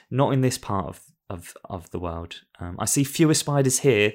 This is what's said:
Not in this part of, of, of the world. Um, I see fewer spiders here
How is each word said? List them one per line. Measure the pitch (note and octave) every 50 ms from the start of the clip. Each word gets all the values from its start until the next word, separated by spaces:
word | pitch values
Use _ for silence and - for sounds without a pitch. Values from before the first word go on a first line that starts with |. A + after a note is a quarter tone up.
| _ _
Not | - B2+ C#3+ G#2+
in | C#3 C3
this | C3 B2+ B2 -
part | - - G2+ F#2+ E2
of, | C#2+ - - - _ _ _ _ -
of, | G2+ E2+ E2 - - - -
of | - G2+ F2+ E2+ -
the | - E2+
world. | F2 E2+ E2 E2+ E2+ E2+ - - - _ _ -
Um, | F#2 F2 F2+ -
I | G#2+
see | - - C#3 C#3
fewer | C3+ - - E3 D3+ D#3+
spiders | D#3+ - D#3 C#3+ C#3+ C3+ C3 B2 -
here | - C#3 A#2 G2+ G#2 G#2+ -